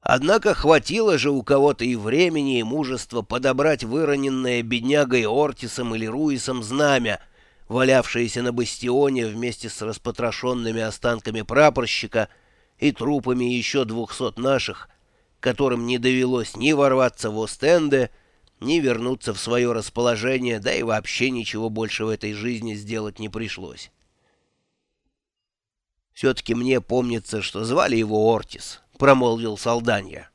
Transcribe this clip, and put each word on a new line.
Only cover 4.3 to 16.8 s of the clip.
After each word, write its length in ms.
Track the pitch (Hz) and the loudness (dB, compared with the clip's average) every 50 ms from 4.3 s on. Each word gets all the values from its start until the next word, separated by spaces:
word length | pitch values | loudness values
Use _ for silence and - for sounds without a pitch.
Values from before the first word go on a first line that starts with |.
| 135 131 127 127 123 120 117 | -2 -2 -2 0 0 -2 -2
беднягой 640 | 113 123 120 113 127 143 147 147 127 123 123 113 | -2 -4 -2 0 2 2 2 2 4 2 2 2
Ортисом 680 | 104 110 135 151 147 131 - - 117 - - 123 117 113 | 2 2 2 2 0 0 -6 -10 -10 -6 -6 -4 -4 -4
или 120 | 113 110 | -4 -4
Руисом 560 | 110 113 135 156 156 139 127 113 135 131 127 113 | -4 -2 0 0 0 0 -2 -2 -4 -6 -6 -6
знамя, 580 | 107 120 139 151 147 139 131 120 110 101 - - - _ _ _ _ _ _ - - | -4 -2 2 2 4 4 2 2 0 -4 -4 -8 -16 _ _ _ _ _ _ -14 -6
валявшееся 720 | - 123 131 131 131 131 117 - - 123 120 113 - 127 | -2 2 4 6 6 4 4 2 0 -2 -2 -2 -2 -4
на 120 | 120 123 120 | -4 -2 -2
бастионе 760 | 120 120 113 - - 120 120 123 135 143 139 135 127 117 | -2 -2 -4 -4 -6 -2 0 2 4 4 4 2 0 -2
вместе 420 | 110 104 110 120 123 113 - - 113 | -2 -4 -4 -6 -6 -6 -6 -10 -12
с 140 | - - 107 | -10 -8 -6
распотрошенными 1000 | 107 110 - - 123 110 - 120 117 107 - - 123 127 123 117 113 113 113 | -6 -8 -6 -8 -8 -6 -4 -4 -4 -4 -2 -4 -4 -4 -2 -4 -4 -4 -2
останками 640 | 113 110 104 - - 120 117 113 - 110 107 110 107 | -4 -4 -6 -4 -2 -2 -2 -2 -4 -6 -6 -6 -6
прапорщика 880 | - 120 131 151 151 127 131 120 110 - - - 110 - 113 107 - _ _ _ _ _ _ _ _ _ _ | -2 4 6 6 6 6 4 -4 -2 -4 -6 -6 -4 -2 -2 -2 -2 _ _ _ _ _ _ _ _ _ _
и 120 | - 147 | -2 -2
трупами 540 | 139 - 151 143 147 143 117 127 127 127 123 | 0 0 -2 0 0 0 0 -2 -2 0 0
еще 400 | 123 123 123 113 - - 143 127 | 0 0 -2 -2 -2 0 -2 -2
двухсот 540 | 110 110 117 117 - - - 127 120 - - | 0 -2 -6 -6 -8 -8 -6 -6 -6 -6 -2
наших, 500 | 120 131 139 127 - - 98 - - - _ _ _ _ _ _ _ _ _ _ | 0 0 0 0 0 -4 -8 -10 -14 -20 _ _ _ _ _ _ _ _ _ _
которым 440 | - 127 123 117 143 131 123 120 117 | -2 -2 0 2 2 2 2 0 -2
не 140 | 120 123 123 | -2 -2 0
довелось 580 | 117 127 127 127 127 127 127 123 113 - - | 2 2 2 2 2 2 0 0 -2 -4 -6
ни 160 | 101 110 147 156 | 0 2 2 4
ворваться 580 | 143 | 4